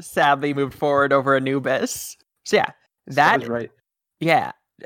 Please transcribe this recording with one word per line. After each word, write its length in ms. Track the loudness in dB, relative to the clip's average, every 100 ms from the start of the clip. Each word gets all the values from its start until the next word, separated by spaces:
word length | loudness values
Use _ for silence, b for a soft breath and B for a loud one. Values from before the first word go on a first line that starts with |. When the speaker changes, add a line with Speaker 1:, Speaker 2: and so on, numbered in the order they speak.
Speaker 1:
sadly 520 | -8 0 2 2 -2
moved 200 | -2 -4
forward 380 | -2 0 2 2
over 240 | 2 2 0
Anubis. 800 | 0 -2 -2 -2 -4 -8 -14 -18 _ _
So 120 | -2 0
yeah, 140 | 0 -8 _ _ -4
Speaker 2:
Sky's 40 | 2
Speaker 1:
that 320 | 4 2 -2
Speaker 2:
right. 220 | -6 -8 _ _ _ _ -4
Speaker 1:
Yeah. 320 | 2 2 0 -10 _ _